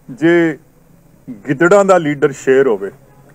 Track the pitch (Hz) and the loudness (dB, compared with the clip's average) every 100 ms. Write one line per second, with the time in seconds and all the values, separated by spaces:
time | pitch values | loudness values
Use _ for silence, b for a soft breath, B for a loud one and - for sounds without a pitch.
0 | - 127 320 339 165 139 _ _ _ _ | -20 -4 0 0 0 -6 _ _ _ _
1 | _ _ - - - 143 170 202 196 180 | _ _ -20 -12 -8 -2 2 4 4 2
2 | 151 143 147 135 135 131 135 98 95 - | 0 -2 -4 -2 0 2 2 -2 -6 -14
3 | _ _ _ | _ _ _